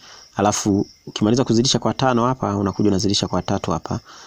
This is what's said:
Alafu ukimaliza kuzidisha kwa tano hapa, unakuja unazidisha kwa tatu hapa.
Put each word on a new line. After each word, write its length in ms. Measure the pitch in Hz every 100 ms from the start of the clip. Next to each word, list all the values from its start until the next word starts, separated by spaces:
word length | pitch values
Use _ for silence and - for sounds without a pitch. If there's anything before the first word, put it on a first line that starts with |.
| - - - -
Alafu 500 | 101 101 107 98 - - -
ukimaliza 380 | - 107 117
kuzidisha 340 | 127 113 131 117
kwa 160 | 113
tano 320 | - 135 117 123
hapa, 300 | 131 101 101
unakuja 320 | 98 92 104
unazidisha 400 | 98 98 98 95
kwa 140 | 92
tatu 280 | - 98 -
hapa. 300 | 80 - 95 - -